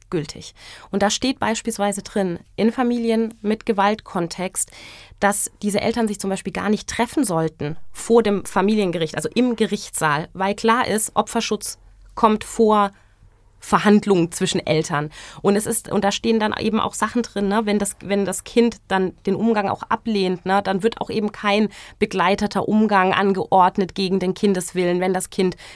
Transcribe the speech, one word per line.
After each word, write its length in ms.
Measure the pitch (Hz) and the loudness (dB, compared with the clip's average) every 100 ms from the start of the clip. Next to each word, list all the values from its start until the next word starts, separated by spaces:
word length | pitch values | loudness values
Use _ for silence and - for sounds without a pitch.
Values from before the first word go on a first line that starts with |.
| - | -8
gültig. 440 | 170 147 - - - - - - | -6 -6 -12 -18 -20 -20 -20 -6
Und 120 | 196 | 0
da 60 | 202 | 0
steht 300 | - 262 269 | 0 -2 -2
beispielsweise 640 | 208 220 - 220 202 202 | -2 -2 -4 -2 -2 -4
drin, 380 | - 214 190 170 - - | -4 -2 -2 -4 -8 0
in 160 | 220 | 0
Familien 600 | 233 240 240 233 226 226 - | 2 0 0 0 0 0 -4
mit 220 | 202 220 | -4 -2
Gewaltkontext, 1080 | - 196 196 220 - 190 170 - 185 - - - - - - - | 0 2 2 0 -4 -4 -4 -4 -6 -4 -4 -6 -20 -20 -20 0
dass 300 | 202 208 - - | 2 2 -2 -4
diese 180 | 208 196 | -2 0
Eltern 280 | 208 233 226 | 0 0 -2
sich 100 | 208 | -2
zum 80 | 190 | -4
Beispiel 240 | 190 - | -4 -4
gar 160 | 190 185 | -4 -2
nicht 200 | 208 - | -2 -2
treffen 360 | - 240 - | -4 -2 0
sollten 520 | 240 165 160 - 147 160 - | 0 0 -2 -4 -8 -8 -10
vor 300 | - - 233 | -8 2 4
dem 220 | 214 202 | 4 0
Familiengericht, 680 | - 196 196 214 190 170 160 | -2 0 2 2 0 0 -4
also 140 | - 156 | -4 -4
im 200 | 220 254 226 | 0 2 2
Gerichtssaal, 720 | 208 208 - - 156 147 170 | -2 -2 -6 -2 0 0 -4
weil 200 | 180 190 202 | -4 -2 0
klar 300 | 226 233 - | 2 2 2
ist, 240 | 208 - | 0 -2
Opferschutz 640 | - 208 233 - 208 - - - - - - | -2 -2 -2 -2 -4 -6 -12 -16 -20 -20 2
kommt 260 | 220 214 | 2 2
vor 460 | - - 220 214 202 - _ _ - _ _ _ | -2 2 4 4 2 -2 _ _ -20 _ _ _
Verhandlungen 720 | - 180 202 208 208 185 165 | 0 2 6 6 6 2 2
zwischen 340 | - 190 - - | 0 -2 -2 0
Eltern. 440 | 156 156 147 151 - - - | 0 0 -4 -6 -10 -20 -4
Und 120 | - | 0
es 120 | 202 - | 0 0
ist, 260 | 226 - | -4 -2
und 100 | 202 | -2
da 100 | 196 | 0
stehen 280 | - 233 226 | 0 0 0
dann 140 | 214 - | 0 -2
eben 220 | 220 220 | 0 0
auch 140 | - | -2
Sachen 260 | - 214 247 | -2 -2 -2
drin, 260 | 233 202 202 | -4 -2 0
ne, 180 | 208 208 | 0 2
wenn 120 | 208 | 0
das, 160 | 202 - | -2 -6
wenn 220 | - 202 | -4 -2
das 200 | 190 190 | -2 -4
Kind 340 | - 233 233 226 - | -2 2 2 2 -4
dann 240 | 190 185 - - | -2 -2 -4 -4
den 80 | |
Umgang 340 | 175 220 208 196 | 0 2 2 0
auch 140 | - | -4
ablehnt, 640 | - 226 226 208 185 180 185 | -4 -4 -2 0 0 -2 0
ne, 160 | 196 | 0
dann 200 | 190 190 | 0 -2
wird 160 | 220 - | -2 -6
auch 120 | - | -6
eben 200 | - 208 | -4 -4
kein 380 | - 208 208 208 - - - | -4 0 2 0 -2 -14 -4
begleiteter 680 | 214 190 175 196 208 196 - | -2 0 2 2 0 -2 0
Umgang 460 | 214 214 196 185 | 2 4 4 4
angeordnet 840 | - 196 190 - 190 185 190 180 | 4 2 0 2 4 4 4 -2
gegen 240 | - 190 190 | -2 0 0
den 140 | 180 | 0
Kindeswillen, 680 | 185 208 180 180 180 180 180 | 0 0 0 -2 -2 0 2
wenn 120 | 185 | 0
das 160 | 185 - | -2 -4
Kind 280 | - 185 - - | -2 -2 -2 -12